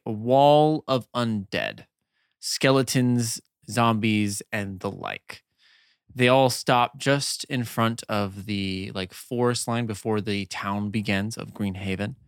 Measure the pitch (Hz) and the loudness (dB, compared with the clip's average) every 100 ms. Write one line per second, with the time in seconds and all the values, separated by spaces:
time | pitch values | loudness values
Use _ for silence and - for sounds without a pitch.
0 | - 107 117 131 143 147 151 156 - 131 | -4 -6 2 6 8 6 6 2 0 -2
1 | 107 120 117 107 95 90 53 53 - _ | -2 -4 -2 -2 -2 -4 -4 -8 -18 _
2 | _ _ _ _ - - 135 135 123 135 | _ _ _ _ -8 0 4 4 2 2
3 | 123 120 117 - _ _ - 107 117 110 | 2 2 0 -4 _ _ -8 2 2 4
4 | 110 107 104 101 - 113 98 95 101 - | 2 2 0 -4 -6 -8 -6 -6 -8 -8
5 | 50 50 _ - _ _ _ _ _ _ | -10 -10 _ -20 _ _ _ _ _ _
6 | _ - 123 131 131 - - 123 120 135 | _ 2 4 6 6 2 2 2 2 0
7 | - 143 139 - - 135 117 - 113 117 | 0 0 0 -6 -6 -4 -4 0 0 0
8 | - 110 101 98 101 101 98 95 98 98 | -4 -2 -2 -6 -6 -4 -2 -4 -6 -8
9 | 92 - - 120 123 120 - 117 117 104 | -8 -10 -10 -2 0 0 -2 -4 -4 -6
10 | 113 107 101 101 95 - 101 101 104 104 | -2 -2 -2 -4 -4 -8 -6 -4 -2 -4
11 | 104 98 104 117 - - 101 95 98 95 | 0 -2 -2 -6 -12 -6 -4 -4 -6 -4
12 | 104 - | -4 -8